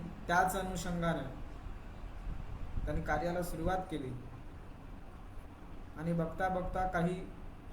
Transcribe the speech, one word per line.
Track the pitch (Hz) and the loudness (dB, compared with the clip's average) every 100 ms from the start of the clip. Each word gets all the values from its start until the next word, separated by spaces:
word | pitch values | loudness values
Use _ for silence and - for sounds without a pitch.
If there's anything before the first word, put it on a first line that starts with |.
| 170 - - | -2 -4 4
त्याच | 175 185 196 | 6 8 6
अनुषंगाने | 185 165 180 175 170 156 131 - - - - - - - - - - - - - - - - | 0 0 0 4 4 4 0 -4 -6 -6 -6 -6 -8 -8 -8 -6 -4 -2 -2 -4 -2 0 2
त्यांनी | 156 | 2
कार्याला | 160 151 170 180 | 4 2 4 2
सुरुवात | 170 156 170 185 | 0 2 2 2
केली. | 185 151 131 123 - - - - - - - - - - - - - - - - - - | 0 -2 -4 -6 -8 -10 -10 -10 -12 -12 -10 -10 -10 -10 -10 -10 -10 -10 -10 -10 -8 -4
आणि | 160 | 0
बघता | 170 160 - 185 | 2 2 2 2
बघता | 180 175 185 185 | 2 2 2 2
काही | 175 175 180 - - - - - | 4 4 2 -4 -8 -10 -10 -8